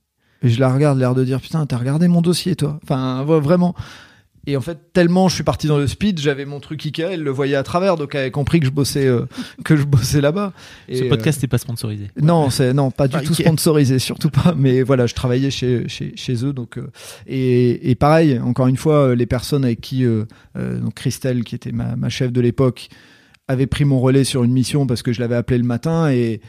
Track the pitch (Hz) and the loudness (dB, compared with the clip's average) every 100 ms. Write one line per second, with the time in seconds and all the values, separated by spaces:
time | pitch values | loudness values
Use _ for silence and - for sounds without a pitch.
0 | _ _ _ _ 123 117 131 135 147 135 | _ _ _ _ 0 2 2 2 2 2
1 | 127 131 127 131 - 165 139 120 127 156 | 2 0 0 -2 -4 -4 -4 -4 -2 2
2 | 175 170 170 170 170 147 147 151 - 135 | 4 4 2 0 -2 -2 -4 -4 -4 -4
3 | 131 131 143 160 143 180 180 - - - | -2 -4 0 2 4 4 2 -2 -12 -18
4 | - _ _ _ 143 135 165 160 _ 185 | -20 _ _ _ -6 -6 -6 -12 _ 2
5 | 170 180 185 - 156 - 151 147 135 - | 4 4 2 0 -2 -2 0 0 0 -2
6 | 208 165 147 135 143 143 - 147 151 160 | -2 0 -2 -2 -6 -12 -12 -10 -8 -6
7 | 170 180 143 131 139 139 131 175 196 160 | -4 -4 -4 -2 0 -2 -2 0 0 0
8 | 143 143 131 147 135 170 135 143 135 143 | -4 -4 -4 -4 0 2 2 0 0 0
9 | 135 120 127 - - - - 151 143 139 | 2 2 -2 -10 -14 -6 2 2 4 2
10 | 131 147 143 190 202 - - - - 127 | 2 2 2 0 -4 -8 -20 -20 -8 -4
11 | 123 113 160 143 127 120 - 117 110 104 | 0 0 0 -2 -2 -2 -4 -8 -8 -8
12 | 104 - 151 170 139 131 127 143 131 - | -10 0 2 4 2 2 2 2 0 0
13 | 139 143 156 165 165 151 170 151 135 131 | -2 0 -2 0 2 2 2 4 4 2
14 | - - 151 - 180 151 135 127 127 131 | -2 -2 -2 2 2 2 2 2 2 2
15 | 120 - 127 127 135 - 127 120 - - | 0 -2 -2 0 -2 -2 -2 -2 -4 -8
16 | 147 - - 117 135 127 113 120 131 - | -10 -10 -6 -4 -4 -6 -10 -12 -14 -16
17 | - - - 135 127 123 123 117 131 120 | -20 -18 -8 -2 2 4 4 2 0 2
18 | 147 160 156 120 123 123 127 131 160 147 | 4 6 4 2 0 0 2 2 2 4
19 | 135 120 113 123 - 147 127 113 - 131 | 4 2 0 -2 -2 0 0 -2 -4 -2
20 | 123 110 107 - _ - 123 120 113 - | 0 0 -4 -12 _ -10 -6 -6 -6 -6
21 | 135 - 131 123 110 123 135 117 120 127 | -6 -4 -4 -4 -4 -8 -8 -6 -6 -4
22 | 127 - 127 123 120 - 127 - - - | -6 -4 -2 0 0 2 0 -2 -12 -20
23 | _ _ _ _ - 127 131 - 143 131 | _ _ _ _ -4 -2 -2 0 0 2
24 | 131 139 127 131 120 131 120 147 135 117 | 4 2 2 0 2 2 0 0 0 -2
25 | 127 117 117 120 - 123 123 117 160 165 | -4 -4 -2 -2 0 0 0 -2 -2 0
26 | 156 123 117 104 | 2 2 0 -4